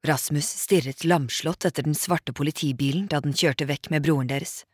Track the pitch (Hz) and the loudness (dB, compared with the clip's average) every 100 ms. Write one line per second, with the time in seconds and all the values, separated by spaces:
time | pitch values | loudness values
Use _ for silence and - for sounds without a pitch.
0 | 143 147 - 147 - - - 185 131 - | 0 0 0 -2 -2 -6 2 2 2 -2
1 | 160 170 127 - 156 180 180 - 151 147 | 2 2 2 -2 -2 0 -2 0 0 0
2 | - 175 - 123 143 - 151 127 139 160 | 0 -2 -2 -2 -2 0 -2 0 0 0
3 | 196 151 143 135 139 131 143 139 - 156 | 0 -2 0 2 2 2 -2 -4 -2 0
4 | 143 147 127 139 139 - - | 4 2 2 -2 -4 -12 -16